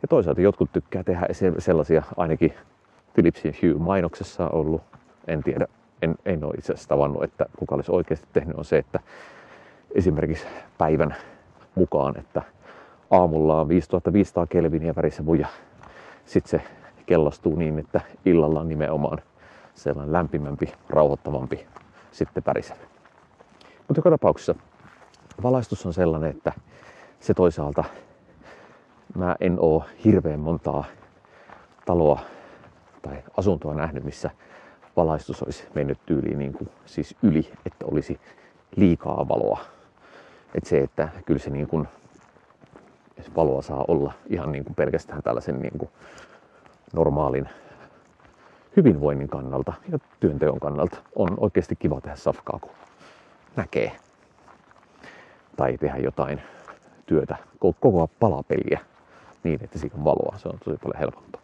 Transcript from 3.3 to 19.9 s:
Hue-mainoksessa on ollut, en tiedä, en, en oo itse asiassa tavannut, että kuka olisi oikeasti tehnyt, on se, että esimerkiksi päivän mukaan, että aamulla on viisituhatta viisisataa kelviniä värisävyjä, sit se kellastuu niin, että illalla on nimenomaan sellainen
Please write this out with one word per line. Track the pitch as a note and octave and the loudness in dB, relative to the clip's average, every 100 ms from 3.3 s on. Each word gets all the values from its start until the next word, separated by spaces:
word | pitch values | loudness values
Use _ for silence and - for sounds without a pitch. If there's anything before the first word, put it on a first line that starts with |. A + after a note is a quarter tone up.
| - D#2 D2 | 2 -6 0
Hue-mainoksessa | F2 D2+ E2 G2 E2+ - G2 - | 0 2 0 0 0 -6 -14 -6
on | E2 | -2
ollut, | D#2+ D2+ D#2+ - - _ _ - | 0 0 -2 -6 -20 _ _ -6
en | D3+ | -4
tiedä, | C3 - - _ _ _ | -2 -2 -4 _ _ _
en, | E2 E2 | -4 -2
en | - E2+ | -4 -4
oo | D2 - | -2 -6
itse | - | -6
asiassa | - - | -8 -2
tavannut, | C#2+ C#2+ D2 | 2 2 0
että | D2+ _ - - | -6 _ -6 -4
kuka | - | -4
olisi | C#2+ - | -4 0
oikeasti | F2+ E2 D#2+ - | -2 0 -6 -2
tehnyt, | - D#2 D#2 | -2 -2 -8
on | |
se, | E2 D2+ | 0 0
että | - - - - - - - - - - _ | 0 -6 -6 -20 -20 -20 -20 -20 -20 -20 _
esimerkiksi | - F2+ D2+ D#2+ D#2 - - - _ | 0 2 0 -2 -4 -8 -16 -20 _
päivän | D#2 D#2 D2+ - - - _ _ - | 2 4 2 -2 -16 -20 _ _ -10
mukaan, | - F2+ D#2+ C#2 - | 0 0 2 -2 -4
että | - - - _ - - - - _ | -6 -8 -8 _ -20 -20 -20 -20 _
aamulla | F#2 F2+ D#2 D#2 D#2 | 6 6 4 4 4
on | D#2 | 4
viisituhatta | F2+ - F2+ F2 | 2 2 -2 2
viisisataa | F#2+ F#2+ - E2+ | 2 2 0 0
kelviniä | F2+ E2 D#2 E2 D#2+ | 2 2 0 -2 0
värisävyjä, | D#2 - D2 E2 D2+ - - - - - - - - | -2 -2 0 0 0 -8 -20 -20 -20 -20 -20 -20 -2
sit | - - | -2 0
se | D#2 - - - - - | -4 -4 -20 -20 -20 0
kellastuu | F2 D2+ - F2+ D#2 | 4 4 0 -2 0
niin, | D#2+ D#2 | -2 -4
että | D2+ - - - | -4 -6 -6 -4
illalla | - E2+ D2+ D#2 | 2 4 4 2
on | E2 | -2
nimenomaan | D#2 D2+ D#2 D2 D#2 - _ - - - | -4 -2 -2 -2 -4 -12 _ -20 -20 -20
sellainen | - - | -8 -6